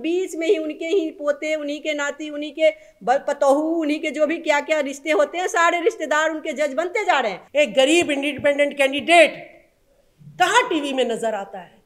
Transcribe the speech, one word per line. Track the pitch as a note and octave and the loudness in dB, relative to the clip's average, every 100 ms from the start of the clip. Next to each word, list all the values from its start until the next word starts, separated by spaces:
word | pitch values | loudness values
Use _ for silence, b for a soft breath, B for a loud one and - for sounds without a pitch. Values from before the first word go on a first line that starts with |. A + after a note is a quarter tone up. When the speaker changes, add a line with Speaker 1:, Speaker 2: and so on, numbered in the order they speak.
Speaker 1:
बीच | C#4+ F4 F#4 D#4+ | -4 -2 -4 -4
में | E4 | 0
ही | D#4+ | 0
उनके | D#4 - E4 | -2 -6 -2
ही | G4 D#4+ | 0 -2
पोते, | - D4 C#4+ D#4 | -4 -4 -2 -2
उन्हीं | D#4 C#4+ D4+ | -2 -4 -6
के | D4+ | -4
नाती, | D4 C#4+ C#4+ D4+ | -4 -4 -6 -8
उन्हीं | D4 D4+ | -8 -8
के | D4 D#4 | 2 2
ब-, | D#4 - _ F#3+ C4+ C#4 | 0 -14 _ -2 0 0
पतोहू, | C#4+ C#4 C#4 D#4 E4 | 0 2 4 2 -2
उन्हीं | D4+ D4+ | -2 -2
के | D#4 | -4
जो | C#4 D4+ | -2 -2
भी | - | -2
क्या | B3+ D4 | 0 0
क्या | C#4+ D#4 | 0 -2
रिश्ते | C#4 C#4 D#4+ | -2 -6 -2
होते | D4+ C#4+ E4+ | 0 0 0
हैं, | F#4 | -2
सारे | F4 E4+ F4 | 2 2 2
रिश्तेदार | E4 - D4+ D4+ D#4 | 0 -2 -2 0 0
उनके | D#4 D#4 | -2 -6
जज | C4 D4 | -4 -4
बनते | C4+ F4 F4 | -2 -4 -4
जा | F#4 D4 | 0 0
रहे | A#3 | 0
हैं। | F3 - | -6 -4
Speaker 2:
एक | C#4 D4 | 0 2
गरीब | A#3 C4+ E4+ D4 | 4 4 4 2
independent | C#4 C#4+ C4 C#4+ C#4+ C#4+ - | -2 -2 0 0 2 0 2
candidate | C4+ C#4 A#3+ E4+ D4+ - - - _ _ _ _ _ _ - - | 0 0 4 6 6 2 -18 -20 _ _ _ _ _ _ -12 -2
कहाँ | F4 A4+ B4 | 2 4 2
टीवी | E4 C#4+ | -2 -2
में | C4 | -2
नजर | A#3+ A3+ A3+ | -2 -2 -4
आता | G#3 G3 F#3+ | -4 -8 -14
है? | E3+ _ | -18 _